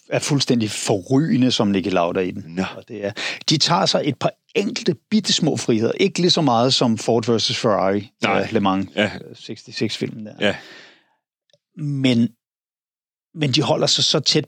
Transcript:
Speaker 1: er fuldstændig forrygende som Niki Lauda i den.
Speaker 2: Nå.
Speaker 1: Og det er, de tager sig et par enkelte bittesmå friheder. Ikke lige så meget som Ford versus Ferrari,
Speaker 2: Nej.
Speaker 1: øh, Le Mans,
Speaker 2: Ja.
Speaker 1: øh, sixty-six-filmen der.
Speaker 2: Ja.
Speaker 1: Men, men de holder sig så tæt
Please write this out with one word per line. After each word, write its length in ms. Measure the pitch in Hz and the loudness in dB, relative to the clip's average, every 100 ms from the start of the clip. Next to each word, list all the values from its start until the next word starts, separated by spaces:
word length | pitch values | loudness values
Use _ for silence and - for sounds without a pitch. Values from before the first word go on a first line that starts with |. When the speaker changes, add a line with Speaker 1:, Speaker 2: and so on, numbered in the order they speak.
| - | -6
Speaker 1:
er 100 | 131 | -4
fuldstændig 520 | - 143 - 123 107 | 0 0 0 0 0
forrygende 800 | - - 104 90 131 165 117 127 | -4 -2 -2 2 0 2 2 2
som 160 | - 107 | 2 2
Niki 220 | 98 90 | 0 2
Lauda 300 | 90 87 92 | 2 2 0
i 100 | 92 | -4
den. 140 | 98 139 | -6 -8
Speaker 2:
Nå. 160 | 85 92 - | -6 -6 -6
Speaker 1:
Og 120 | - | -14
det 160 | 110 | -8
er, 80 | 101 - - - - | -8 -6 -8 -6 -2
de 80 | 151 | 0
tager 280 | - 175 185 | 2 2 2
sig 160 | 180 | 2
et 120 | - - | 0 -2
par 140 | - - _ | -4 -4 _
enkelte 400 | - 202 - 226 165 _ | -4 -2 -2 -2 -4 _
bittesmå 460 | 214 - - 156 123 | -2 0 0 0 0
friheder. 360 | - 113 110 | 0 2 0
Ikke 260 | - - - | 0 0 2
lige 100 | 175 | 2
så 100 | - | 2
meget 320 | 147 117 127 | 4 4 2
som 240 | 131 127 110 | 2 2 0
Ford 280 | - 117 113 | 0 0 2
versus 320 | 113 - 127 | 0 0 0
Ferrari, 520 | 123 95 92 101 104 _ | 0 2 2 0 -4 _
Speaker 2:
Nej. 180 | 107 98 | -2 -2
Speaker 1:
øh, 120 | 95 | 0
Le 80 | 113 | 0
Mans, 280 | 98 95 92 - | 2 0 -2 -2
Speaker 2:
Ja. 80 | |
Speaker 1:
øh, 320 | 104 90 - - | -2 -4 -16 -18
sixty-six-filmen 920 | - 113 - - 117 - 120 - 107 | -16 -16 -14 -6 -6 -4 -6 -8 -14
der. 80 | - | -2
Speaker 2:
Ja. 160 | 104 - - - - _ _ _ _ _ _ _ _ - | -2 -2 -10 -20 -20 _ _ _ _ _ _ _ _ -8
Speaker 1:
Men, 520 | 147 139 131 117 117 - _ _ _ _ _ _ _ _ _ | -6 0 2 4 2 -2 _ _ _ _ _ _ _ _ _
men 180 | 165 147 | -4 0
de 100 | 123 | 0
holder 240 | 139 - 147 | 2 0 0
sig 180 | - | 0
så 160 | - 165 | 0 0
tæt 240 | - 151 | 0 0